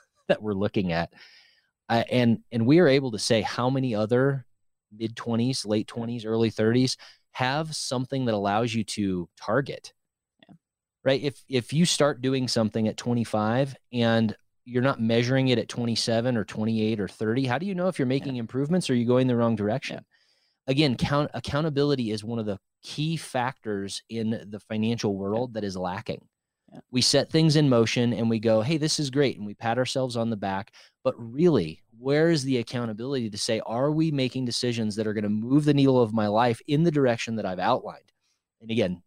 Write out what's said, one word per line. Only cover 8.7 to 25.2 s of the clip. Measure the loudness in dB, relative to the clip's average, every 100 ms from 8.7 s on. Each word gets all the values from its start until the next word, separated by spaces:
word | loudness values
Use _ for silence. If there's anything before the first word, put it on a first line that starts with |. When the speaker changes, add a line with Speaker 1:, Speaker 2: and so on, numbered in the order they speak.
Speaker 1:
you | -2
to | -4 -2 -2 -2 -6 -10
target. | -2 0 0 -8 -16 _ _ _ _ _ -20
Speaker 2:
Yeah. | -20 _ _ _ _
Speaker 1:
Right? | 0 0
If, | 0 -6 -4
if | -4 0
you | 2 2
start | 4 2 2
doing | -2 0 0
something | 0 0 0 -2
at | -2
twenty-five | -2 -2 0 0 0 0 -2 -6 _
and | 0 2 4 2 -2 _ _
you're | -6 0
not | 0 0
measuring | 2 2 2 2 2
it | 2
at | -2
twenty-seven | -4 -4 -2 0 0 0 -2
or |
twenty-eight | -4 -4 -2 0 0 0
or | -4
thirty, | -4 -2 0 0
how | -2
do | -4
you |
know | -2 -2
if | 0
you're | 0
Speaker 2:
Yeah. | -2
Speaker 1:
making | -4 -8
improvements | -6 -4 0 0 2
or |
you're | 0 4
going | 4 4
the | 2
wrong | 2
direction? | 0 -2 -4 -6 -12
Speaker 2:
Yeah. | -16 _ _ _ _ _ -4
Speaker 1:
Again, | 2 2 2
count-, | 0 0 -2
accountability | -6 -4 -2 -2 0 0 0 -2
is | -4
one | -6 -6
of | -4
the | -6 _ _
key | -12 -6 -4 -6
factors | -4 -4 -4 -6 -8 -6 -6 -10 -10
in | -6 -4 -4 -8
the | -14
financial | -8 -2 -2 0 -2
Speaker 2:
Yeah. |
Speaker 1:
world | -2